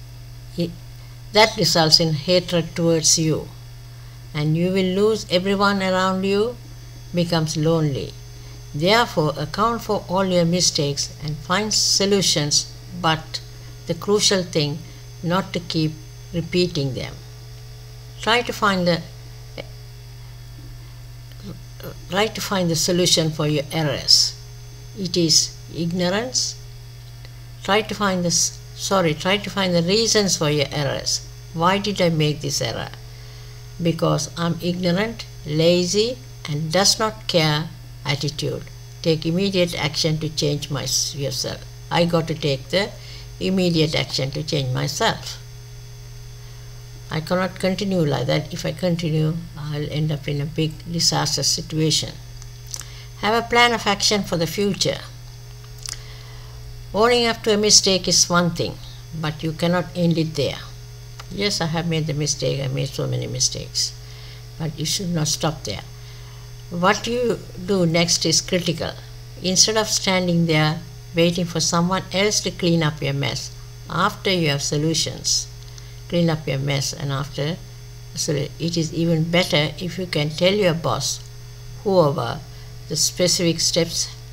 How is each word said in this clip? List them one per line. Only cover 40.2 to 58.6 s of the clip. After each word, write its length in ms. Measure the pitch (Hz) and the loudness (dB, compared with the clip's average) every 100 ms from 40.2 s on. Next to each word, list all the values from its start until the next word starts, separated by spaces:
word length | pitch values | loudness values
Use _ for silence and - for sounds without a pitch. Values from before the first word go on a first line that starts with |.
| 156 | -2
change 400 | - 147 147 - | 0 0 0 -2
my 140 | 131 | -4
s-, 320 | - - - 139 | -2 0 -2 -2
yourself. 480 | 135 127 - - - - - | -4 -4 -4 -6 -10 -14 0
I 160 | 156 170 | 2 4
got 220 | 165 160 | 4 0
to 80 | 151 | -2
take 340 | 151 135 - | 0 -2 0
the 220 | 180 214 - - - - - | 0 0 -4 -14 -14 -14 -4
immediate 560 | 185 190 180 165 156 160 | 0 2 4 4 4 2
action 360 | - - 139 | 0 -2 -2
to 120 | 151 | -4
change 300 | 151 151 127 | -2 -2 0
myself. 640 | 131 143 - 220 - - - - - - - - - - - - - - - - - - - - | 0 -2 2 0 0 -6 -12 -14 -16 -16 -16 -16 -16 -16 -14 -14 -16 -16 -14 -14 -14 -16 -16 -8
I 120 | 156 | -6
cannot 380 | 156 180 185 - | 0 0 0 0
continue 440 | 185 185 202 180 | 0 0 2 2
like 240 | 147 135 135 | 4 2 2
that. 260 | 156 - | 0 0
If 120 | 165 165 | -4 -6
I 60 | |
continue, 640 | 156 180 170 170 156 156 165 - 156 | -2 0 2 2 2 2 0 -6 -10
I'll 340 | 151 147 151 | -6 -4 -2
end 200 | 151 156 | 0 0
up 160 | 147 - | 0 -2
in 140 | 143 | -2
a 40 | 147 | -2
big 260 | - 156 - - | 0 0 -2 -6
disaster 520 | 170 - 147 147 147 | 0 2 2 2 0
situation. 680 | 139 - - 156 156 - 113 - - - - - - - - - - - | 0 -2 -2 2 4 2 0 -8 -14 -14 -14 -14 -12 -12 -12 -14 -14 -4
Have 200 | 208 226 | 0 2
a 60 | 233 | 4
plan 260 | 240 240 | 6 6
of 140 | 220 208 | 4 2
action 360 | 202 - 208 | 2 2 2
for 120 | 196 170 | 2 0
the 120 | 165 | 0
future. 520 | - 202 175 - - - - - - - - - - - - - - - - - - - - - | 2 0 2 0 -2 -8 -14 -14 -14 -16 -16 -16 -14 -12 -12 -12 -14 -14 -14 -14 -14 -14 -14 -4
Owning 320 | 185 233 240 233 | 2 4 6 4
up 180 | 226 | 2
to 100 | 226 | 2
a 40 | 208 | 4
mistake 500 | 208 - 196 185 180 | 6 6 6 4 4
is 220 | 170 - | 2 4
one 220 | 175 175 | 4 4
thing, 260 | 170 | 2